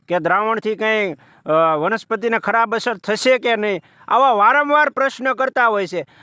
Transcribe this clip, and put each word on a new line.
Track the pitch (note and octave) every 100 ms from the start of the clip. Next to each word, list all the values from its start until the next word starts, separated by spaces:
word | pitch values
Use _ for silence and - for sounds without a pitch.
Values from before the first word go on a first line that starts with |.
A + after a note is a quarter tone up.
| _
કે | E3
દ્રાવણથી | D#3+ F#3 A3 A3 G#3+ G#3+
કંઈ, | A3 A3 G3+ D3 _ _ C#3+
અ, | D#3 E3 D#3
વનસ્પતિને | E3 A3 - A3 A#3 A3
ખરાબ | - A3+ A3+ A3+
અસર | B3 G3+
થશે | - G#3+ B3+ B3+
કે | A#3+ A3+
નહીં?" | G#3 F#3 - _ -
આવા | A3+ C4+
વારંવાર | G#3+ G#3 C#4+ D4 D4 D4
પ્રશ્ન | C4 C4+ - C4
કરતા | B3 C4 C4 A#3
હોય | G#3 F3+
છે. | F3 C#3 _